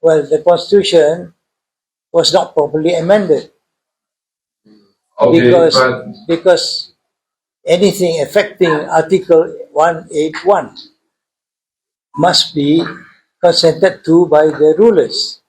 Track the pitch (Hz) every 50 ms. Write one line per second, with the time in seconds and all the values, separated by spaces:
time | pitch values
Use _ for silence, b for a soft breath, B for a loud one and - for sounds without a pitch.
0 | - 165 160 156 143 - 156 156 - 175 175 165 170 - 202 202 180 196 175 165
1 | 151 147 160 180 180 165 _ _ _ _ _ _ _ _ _ _ _ _ _ _
2 | _ _ - 170 160 - 202 190 165 - - - 143 151 147 156 156 170 175 165
3 | 160 175 202 214 196 170 151 131 - - _ _ _ _ _ _ _ _ _ _
4 | _ _ _ _ _ _ _ _ _ _ _ _ _ _ 107 _ _ _ _ _
5 | _ _ _ - - 123 165 170 - - 180 170 165 160 - 175 175 - - 165
6 | - 208 - - - - 165 165 - 185 175 - - - - - - _ _ _
7 | _ _ _ _ _ _ _ _ _ _ _ _ _ - 165 180 202 196 - -
8 | 185 170 165 160 139 - - 208 202 208 - _ 185 165 156 151 147 - 165 160
9 | 156 - 190 185 - - 170 160 170 165 - - - _ _ 143 156 170 170 160
10 | - - - 151 151 160 156 - - 185 208 180 135 107 - - - _ _ _
11 | _ _ _ _ _ _ _ _ _ _ _ _ _ _ _ _ _ _ _ _
12 | _ _ _ - 165 180 170 - 175 - - 151 143 143 151 165 - - - -
13 | b b b b b b _ _ - 175 165 - - 165 156 160 190 190 - -
14 | _ - 160 170 175 160 151 151 156 156 151 135 151 151 156 160 214 233 220 170
15 | 127 113 - - - - - _ _